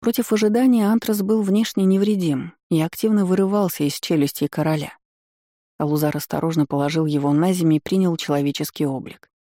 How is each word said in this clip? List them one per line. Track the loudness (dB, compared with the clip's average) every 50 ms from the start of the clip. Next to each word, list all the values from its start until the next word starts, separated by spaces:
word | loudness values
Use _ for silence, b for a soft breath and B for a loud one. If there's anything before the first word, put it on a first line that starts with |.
Против | -2 -2 -2 -2 -2 0 0
ожидания | 2 2 2 2 4 4 4 4 4 4 4
Антрас | 2 2 2 0 -2 -2 0
был | 0 0 0 2
внешне | 2 2 2 2 0 0 0 2
невредим | 4 4 4 2 2 0 0 0 0 -2 -2 -4 -8 -12 _ _ _
и | 0 0
активно | 0 0 -4 -2 -2 0 2 2 2
вырывался | 2 2 2 0 0 2 0 0 0 -2 -2 -4
из | -4 -4 -4
челюстей | -4 -2 0 0 0 0 -2 -4 -6 -4
короля. | -2 -2 -2 -2 -2 -2 -4 -8 -12 _ _ _ _ _ _ _ _ _ _ _ _ _ _ _ _ _
Алузар | -4 -2 0 0 0 0 -2
осторожно | -4 -8 -6 -6 -4 -4 -2 0 0 -2
положил | 0 0 -2 -2 0 0 -2 -2
его | 0 -2 -2 0 2 2
на | 2 2 2 0
землю | 0 2 2 2
и | 2
принял | 0 -2 0 0 0 0 0
человеческий | -2 -4 -2 -2 0 0 -2 -2 -4 -8 -8 -6 -4 -4
облик. | -4 -4 -6 -10 -12 -18 -20 -20 _ _ _